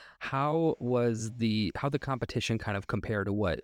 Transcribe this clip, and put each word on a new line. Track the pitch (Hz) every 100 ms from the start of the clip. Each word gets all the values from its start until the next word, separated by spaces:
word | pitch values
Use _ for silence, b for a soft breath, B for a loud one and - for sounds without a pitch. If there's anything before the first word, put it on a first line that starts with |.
| B B
how | - 135 147 160 160 -
was | 123 123 120 110 110 120
the, | 113 107 101 -
how | 143
the | 143
competition | - 127 - 123 - 113
kind | - 101
of | -
compared | 107 - 104 98
to |
what | 104 98 73